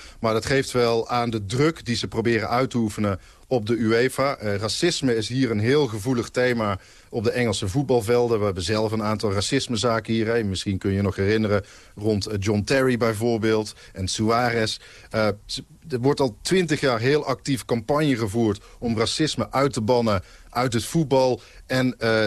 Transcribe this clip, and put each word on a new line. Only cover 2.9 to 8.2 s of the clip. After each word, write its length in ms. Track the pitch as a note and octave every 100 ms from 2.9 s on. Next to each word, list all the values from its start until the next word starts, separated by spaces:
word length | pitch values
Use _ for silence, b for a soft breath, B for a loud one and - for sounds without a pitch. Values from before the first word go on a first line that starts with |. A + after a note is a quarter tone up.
| G#2 G#2 F#2+ b b b
op 200 | B2+ G#2+
de 100 | A#2+
uefa. 600 | A2 A2+ C3 - C#3 C3
Eh, 200 | G#2+ G2+
racisme 600 | A2 - F3 E3+ C3 A2+
is 120 | G#2+
hier 220 | B2+ B2+
een 100 | G#2+
heel 260 | A2 D3 C3+
gevoelig 420 | A2 A#2+ B2 -
thema 500 | - B2+ A#2+ G#2 G2 B B B
op 160 | A#2+
de 60 | G#2+
Engelse 380 | B2 A#2+ G2 G2+
voetbalvelden. 680 | F#2+ B2+ B2 G#2 A#2+